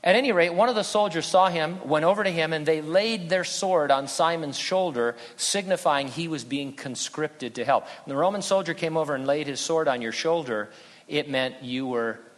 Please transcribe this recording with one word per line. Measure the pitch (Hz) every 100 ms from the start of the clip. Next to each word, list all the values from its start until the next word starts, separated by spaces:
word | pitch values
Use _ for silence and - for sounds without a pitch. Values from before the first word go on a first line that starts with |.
At | 170 214
any | 269
rate, | 180 170
one | 170 233
of |
the | 220
soldiers | 196 214 208 165 151
saw | 185 190
him, | 170 156 185 135
went | 151
over | 165 202
to | 196
him, | 170 160
and | 160 151
they | 156
laid | 151 180 226 220 170
their | 185
sword | 170 - 196 180 147
on | 139 139
Simon's | - 165 170 147 131
shoulder, | - 185 180 123 117 120 - -
signifying | - 202 190 180 170 143 139
he | 120 165
was | 151
being | 117 139 139
conscripted | 135 139 123 - - 151 - 123
to | 113
help. | 120 123 - -
When | -
the | 139
Roman | 175 202
soldier | 190 190 170
came | 160 165 160
over | 151
and | 135 135
laid | 147 147
his | 131
sword | - 160 151
on | 127
your | 113
shoulder, | 110 160 170 139 107 104 - - - -
it | 147 147
meant | 131 127 123
you | 123 127 131
were | 123 117 107 -